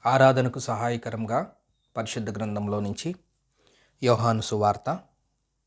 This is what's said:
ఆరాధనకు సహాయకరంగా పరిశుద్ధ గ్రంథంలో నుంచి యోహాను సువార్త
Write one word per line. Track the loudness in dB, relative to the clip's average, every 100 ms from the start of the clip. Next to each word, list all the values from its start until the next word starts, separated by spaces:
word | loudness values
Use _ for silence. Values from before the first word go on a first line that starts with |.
| 4
ఆరాధనకు | 6 6 6 0 -2
సహాయకరంగా | -6 -4 -2 -4 -6 -8 -4 -4 -4 _ _ _ _ -8
పరిశుద్ధ | -6 -6 -6 -6
గ్రంథంలో | -6 -4 -4 -4
నుంచి | -4 -6 -8 -10 _ _ _ _ _ _ _ _
యోహాను | 2 4 4 0
సువార్త | -2 0 2 0 -4 -8 -8 _ _ _ _ _